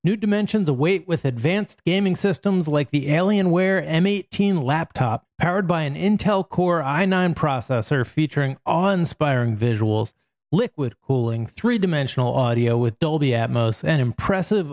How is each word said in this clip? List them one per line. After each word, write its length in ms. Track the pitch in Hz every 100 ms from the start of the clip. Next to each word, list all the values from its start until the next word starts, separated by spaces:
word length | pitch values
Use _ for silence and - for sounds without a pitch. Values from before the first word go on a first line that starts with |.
New 120 | 170 214
dimensions 520 | 208 208 208 214 165
await 400 | 127 160 190 -
with 160 | 165
advanced 580 | 139 120 139 196 196 -
gaming 300 | - 185 196
systems 540 | 170 202 175 202 185 160
like 220 | 147 143
the 140 | 147 139
Alienware 720 | 156 185 208 185 170 190 190
M 220 | 147 160 190
eighteen 560 | 202 - - 202 180
laptop, 640 | 127 156 160 - 120 117 _ -
powered 300 | 170 185 175
by 160 | 170
an 140 | 151 151
Intel 520 | 190 208 208 196 -
Core 320 | - 180 170
i 240 | 135 143 196
nine 280 | 185 180
processor 720 | - 151 131 - 123 - 143 117
featuring 500 | - 156 - 135 135 -
awe-inspiring 920 | 165 190 190 165 - 147 127 120 107
visuals, 560 | 120 110 110 107 110 _ _ _ _
liquid 420 | 165 240 - 127 -
cooling, 440 | - 131 117 113 113
three-dimensional 840 | - 233 233 190 151 131 - 123
audio 440 | 127 127 117 117 117
with 220 | 120 110
Dolby 300 | 160 156 143
Atmos, 520 | 117 113 120 113 110
and 180 | 151 156
impressive 680 | 123 - - 190 175 208 151